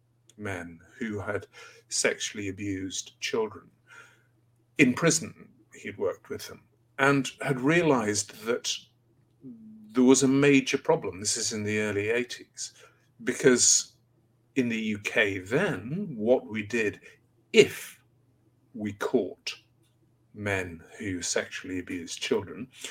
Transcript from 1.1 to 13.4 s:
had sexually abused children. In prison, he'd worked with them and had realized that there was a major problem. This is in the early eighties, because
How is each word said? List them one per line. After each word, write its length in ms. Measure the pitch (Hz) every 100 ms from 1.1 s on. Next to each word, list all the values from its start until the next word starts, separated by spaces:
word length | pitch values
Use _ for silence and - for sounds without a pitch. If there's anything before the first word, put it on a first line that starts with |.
| 104
had 260 | 95 101 - - - - _
sexually 600 | - 117 - - 110 101
abused 720 | 95 101 95 95 90 - -
children. 440 | - 120 110 - - _ _ - - _ _ _ _ _ _ -
In 140 | 135
prison, 560 | 123 165 - - - - _ _
he'd 240 | - 101 101
worked 320 | 95 - -
with 180 | - -
them 140 | - _ _ _ -
and 320 | 139 143 127 -
had 180 | 135 131
realized 840 | 131 170 165 131 107 101 - - 110
that 280 | 123 - - - _ _ _ _ _ 131 117 - - -
there 120 | 131
was 180 | 127 131
a 60 | 135
major 500 | 135 143 139 131 139
problem. 400 | - 160 101 87
This 180 | 104 120
is 160 | 104
in 120 | 110
the 160 | 104 107
early 300 | 107 101 104
eighties, 640 | 117 123 - - - - - - _ _ -
because 680 | 117 120